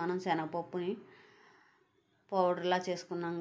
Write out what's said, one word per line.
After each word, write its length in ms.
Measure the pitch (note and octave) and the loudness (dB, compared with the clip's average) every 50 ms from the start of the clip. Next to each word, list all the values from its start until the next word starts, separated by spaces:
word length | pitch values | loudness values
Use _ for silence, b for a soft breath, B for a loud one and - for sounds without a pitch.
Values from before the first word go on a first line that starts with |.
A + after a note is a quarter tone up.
మనం 160 | E3+ F3 F3+ F#3 F#3 | 0 0 -2 -2 0
శనగపప్పుని 680 | F#3 D#3+ D#3+ D#3 D3+ E3 F3 E3+ E3+ - F3+ F3 F#3 A#3 A3+ - B B B B B B B B B B B B B B B B B B _ _ _ _ _ _ - | 0 0 0 -2 -2 -4 -6 -6 -4 -6 -4 -4 -4 -6 -6 -10 B B B B B B B B B B B B B B B B B B _ _ _ _ _ _ 0
పౌడర్లా 480 | G3 F#3+ F3+ F3+ F3+ E3+ E3+ F3+ F3+ F3+ F3+ | 4 4 6 4 4 2 2 2 2 2 2
చేసుకున్నాం 480 | F#3 F3 F3 - - F3+ E3+ E3+ E3+ F3 E3+ | -2 -4 -4 -4 -6 -6 -4 -4 -2 -2 -2